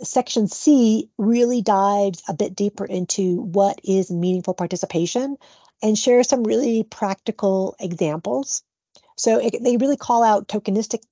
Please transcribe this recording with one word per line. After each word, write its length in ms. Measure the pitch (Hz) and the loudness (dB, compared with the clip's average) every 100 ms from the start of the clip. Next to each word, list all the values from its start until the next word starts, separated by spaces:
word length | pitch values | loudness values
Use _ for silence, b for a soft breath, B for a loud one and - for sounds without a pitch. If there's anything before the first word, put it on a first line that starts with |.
section 460 | - 269 247 - 202 | -4 -2 -2 -2 -2
C 600 | - - 285 226 220 - - | 0 4 6 6 2 -2 -2
really 440 | 202 233 240 247 | 0 2 2 0
dives 600 | 220 196 196 202 202 180 - | 0 2 2 2 0 -2 -6
a 60 | |
bit 200 | 175 208 | -4 -4
deeper 300 | 190 202 - | -2 -4 -4
into 560 | 196 196 180 - 185 175 | -6 -4 -4 -2 0 -2
what 400 | 196 185 196 - | 0 2 2 0
is 260 | - 190 185 | -2 0 0
meaningful 440 | 175 175 185 180 | -2 0 -2 -2
participation 840 | 180 175 180 - 170 170 247 269 277 b b b b | -4 -4 -6 -4 -2 -2 -2 -4 -6 b b b b
and 140 | 214 214 | 0 0
shares 300 | - 247 247 | 4 4 4
some 160 | 262 | 2
really 400 | 220 220 262 226 | 0 0 0 0
practical 880 | 214 - 202 196 - - 202 190 190 - | -2 -4 -4 -4 -6 -2 0 0 -2 -6
examples. 840 | 190 170 165 156 196 247 277 - - _ _ _ b b | -8 -2 -2 -2 -4 -4 -4 -8 -10 _ _ _ b b
So 220 | - 220 | 0 2
it, 180 | 226 240 | 0 -2
they 160 | 240 240 | 0 2
really 200 | 269 277 | 2 0
call 260 | - 233 | 0 2
out 240 | 226 208 202 | 4 2 0
tokenistic 560 | 214 208 196 220 226 _ | -6 -2 -2 -2 -6 _